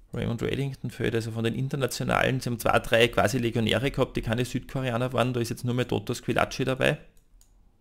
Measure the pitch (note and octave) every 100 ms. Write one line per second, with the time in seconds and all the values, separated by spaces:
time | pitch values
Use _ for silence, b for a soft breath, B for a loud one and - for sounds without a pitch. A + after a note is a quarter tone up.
0 | - - G#2+ A#2 - - C#3 C3 B2 -
1 | A#2 A#2 A2+ A2+ A2+ - C3+ C#3+ B2 -
2 | B2 G1+ - C3 B2+ A#2+ - A#2 - A2+
3 | A#2+ A#2 F#2 B2+ A#2 A#2 A2 A2 C#3 C#3+
4 | B2+ - A#2+ A2+ B2 B2+ - C#3 C3 A#2
5 | B2+ B2 A#2+ B2 A2+ A#2 A#2+ B2 B2 A2
6 | G#2+ A#2+ - A2+ - - C3 C3 C3 D3
7 | - - _ - _ _ _ _